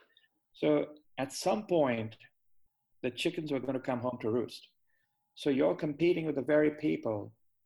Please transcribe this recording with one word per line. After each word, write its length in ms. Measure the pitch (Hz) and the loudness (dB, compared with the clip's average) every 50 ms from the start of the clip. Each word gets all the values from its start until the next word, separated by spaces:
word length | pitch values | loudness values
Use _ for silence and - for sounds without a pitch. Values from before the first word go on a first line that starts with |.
| - _ _ _ _ _ _ _ _ _ | -20 _ _ _ _ _ _ _ _ _
So 340 | - - 160 151 147 151 - - 151 - _ _ _ - | -8 -2 2 2 4 4 2 -2 -6 -16 _ _ _ -6
at 140 | 135 - | -6 -6
some 340 | - - - 180 220 214 208 | -4 -4 -2 0 0 0 0
point, 500 | - 180 160 143 127 117 113 110 110 - - - - _ _ _ _ _ _ _ _ _ _ _ _ _ _ | 2 2 4 4 4 2 0 -4 -6 -10 -14 -20 -20 _ _ _ _ _ _ _ _ _ _ _ _ _ _
the 80 | - 127 | -4 -4
chickens 400 | - - - 170 170 175 156 147 | -2 -2 -2 -2 -2 -4 -4 -2
were 80 | 139 131 | -4 -2
gonna 200 | 131 135 131 127 | -2 -2 -4 -4
come 200 | - 139 127 120 | -2 -2 -2 -2
home 180 | 117 123 123 - | -2 -4 -4 -2
to 100 | 123 107 | -2 0
roost. 380 | 117 123 107 - - - - - _ _ _ _ _ _ _ _ _ _ _ _ _ | 0 0 -2 -4 -8 -14 -20 -20 _ _ _ _ _ _ _ _ _ _ _ _ _
So 160 | - - 151 | -4 0 2
you're 240 | 135 131 156 180 175 | 2 4 4 2 2
competing 520 | - 160 151 139 - 170 170 170 165 160 | 0 -2 -4 -2 0 2 2 2 2 0
with 100 | 156 139 | -2 -2
the 60 | 139 | -2
very 300 | 127 151 151 151 151 151 | 0 2 4 4 4 4
people 600 | 151 - 151 156 160 - - 117 107 104 104 107 - _ _ _ _ _ _ | 2 0 -2 -2 -2 0 -2 -2 -4 -4 -4 -8 -14 _ _ _ _ _ _